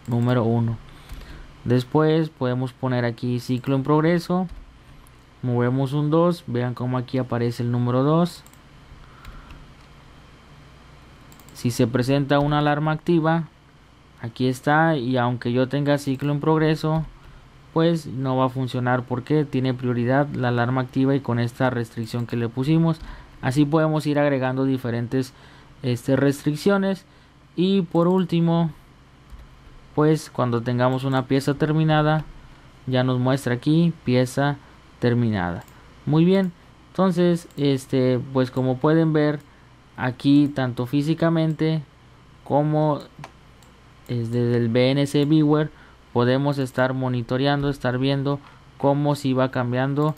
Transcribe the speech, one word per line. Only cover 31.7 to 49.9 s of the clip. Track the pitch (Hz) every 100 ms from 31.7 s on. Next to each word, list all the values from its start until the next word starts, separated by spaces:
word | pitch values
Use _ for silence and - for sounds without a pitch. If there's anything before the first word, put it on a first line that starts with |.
| 156 156 151 151 156 147 - - - - - -
ya | 127
nos | 127 127
muestra | 127 131 127
aquí | 120 151 156 170 160
pieza | - 123 127 - 143 143 - - - -
terminada. | 123 120 120 107 87 87 - - - - -
Muy | 151
bien, | 170 190 190 - - - -
entonces, | - 185 175 175 170 - -
este, | 143 135 - 135 127 123 131
pues | 135 127
como | 131 127 127
pueden | 151 160 160
ver, | 156 151 147 - - - - -
aquí | - 127 123 139 143 143
tanto | 143 127 120 123
físicamente | 147 143 160 170 165 160 151 156 160 143 - - - - -
como, | - 135 151 151 151 139 - - 147 - - - - - - - -
es | 123 113
desde | 120 120 120
el | 120
V | 117 127
N | 139 143
C | 147 143
Viewer | 156 147 151 151 - - - -
podemos | 120 120 131 143 139
estar | 127 127 127
monitoreando, | 131 127 123 117 127 139 143 143
estar | 139 127 123
viendo | 135 139 135 139 - - - -
cómo | 139 143 147
si | 143 135
va | 131 131
cambiando | 131 123 123 135